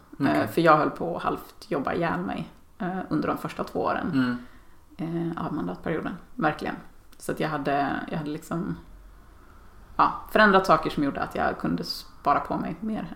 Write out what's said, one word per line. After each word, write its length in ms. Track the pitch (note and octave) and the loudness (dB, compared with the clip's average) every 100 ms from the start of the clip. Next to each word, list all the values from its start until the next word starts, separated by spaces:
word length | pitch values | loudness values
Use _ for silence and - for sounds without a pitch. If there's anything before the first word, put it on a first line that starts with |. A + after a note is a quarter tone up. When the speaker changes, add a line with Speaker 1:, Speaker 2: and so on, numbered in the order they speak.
| - - | -16 -2
Speaker 1:
Okej. 120 | C#3+ D3 | 2 2
Speaker 2:
Eh, 80 | C3+ | 2
för 120 | - | 4
jag 160 | E3 D#3 | 8 8
höll 140 | C#3+ | 6
på 260 | - E3 - | 0 -4 -2
att 60 | |
halvt 440 | - - - - - | -2 -4 -6 -18 -6
jobba 220 | D3 C3+ | -2 0
ihjäl 280 | - E3+ F3 | 0 0 0
mig, 300 | F#3+ - - - - - | -4 -6 -8 -14 -20 -8
eh, 200 | F#3 F#3 - | -6 -4 -2
under 200 | D3+ D#3+ | -2 0
de 100 | C#3+ | -2
första 260 | E3 - | -6 -6
två 160 | G3 - | -6 -2
åren, 300 | F#3 - - C#3+ B2 B2 - - - - - - | 0 0 0 2 2 0 -8 -18 -20 -20 -18 -8
Speaker 1:
Mm. 320 | E3 E3+ E3 E3 | -4 -2 -2 -2
Speaker 2:
eh, 80 | D#3 | -4
av 60 | |
mandatperioden. 580 | D3 F3 F3+ E3+ D#3+ - F3+ - | -4 -4 -4 -4 -4 -4 -8 -10
Verkligen. 400 | - D#3 D3+ - - - - - - | -2 -2 0 -4 -8 -12 -20 -20 -10
Så 140 | - | -6
att 80 | D3 | -2
jag 80 | D#3 | -2
hade, 380 | D3+ C#3 C#3+ C#3 - - | -2 0 2 2 -2 -4
jag 80 | F3 | -4
hade, 120 | D3 | -4
liksom, 460 | D#3 - E3+ - D#3+ - - - - - - - - - - - - | -6 -4 -4 -4 -6 -10 -20 -20 -20 -20 -20 -20 -20 -20 -20 -6 2
ja, 160 | D3+ - - | 2 2 0
förändrat 340 | G#3 G#3+ F#3+ F#3 | 6 8 8 6
saker 240 | D#3 D3+ | 4 4
som 140 | - | 0
gjorde 160 | C#3 - | 0 0
att 140 | D#3 | -4
jag 240 | - D2+ - | 0 0 0
kunde 260 | D#3+ E3+ | 0 -2
spara 560 | E3+ - - - C#3+ C#3+ | -2 -8 -10 -4 2 2
på 160 | - C#3 | 2 -2
mig 200 | - E3 | -4 -6
mer 260 | G#3+ G#3 E3+ | -4 -4 -4